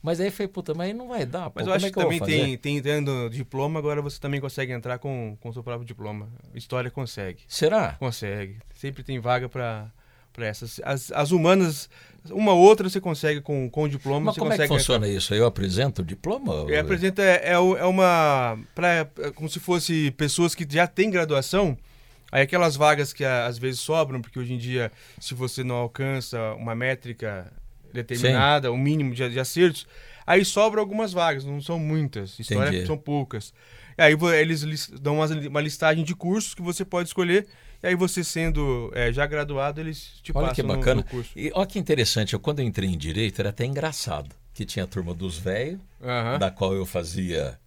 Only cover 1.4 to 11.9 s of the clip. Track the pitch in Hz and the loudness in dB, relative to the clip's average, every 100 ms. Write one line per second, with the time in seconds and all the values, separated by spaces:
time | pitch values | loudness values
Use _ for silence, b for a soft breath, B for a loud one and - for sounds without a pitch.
1.4 | 170 - - 190 190 190 180 165 151 151 | -8 -6 0 0 0 0 0 2 0 2
2.4 | 143 127 143 143 139 147 143 131 117 123 | 0 -2 -4 -2 0 0 0 -2 -4 -6
3.4 | 123 135 143 160 147 147 143 - 143 139 | -8 -4 -4 -2 -2 -2 -6 -8 -6 -4
4.4 | 135 135 131 123 123 123 139 131 113 107 | -4 -6 -6 -6 -6 -6 -6 -6 -8 -10
5.4 | 120 117 120 120 120 123 107 104 104 120 | -12 -12 -8 -10 -10 -10 -10 -8 -10 -16
6.4 | - - - 127 123 - 127 - 98 90 | -18 -18 -6 -4 -4 -6 -8 -8 -10 -10
7.4 | - - 151 220 131 - 135 113 104 101 | -10 0 2 2 0 -4 -6 -4 -6 -6
8.4 | 98 107 - - 139 135 123 131 117 123 | -8 -12 -20 -12 -12 -12 -10 -6 0 -2
9.4 | 123 131 120 110 107 - b b b - | -2 -6 -6 -6 -12 -18 b b b -8
10.4 | 113 107 117 - - 139 - - 147 180 | -8 -6 -12 -10 -4 -4 -4 -2 2 4
11.4 | 160 190 180 147 - | 6 6 4 -2 -10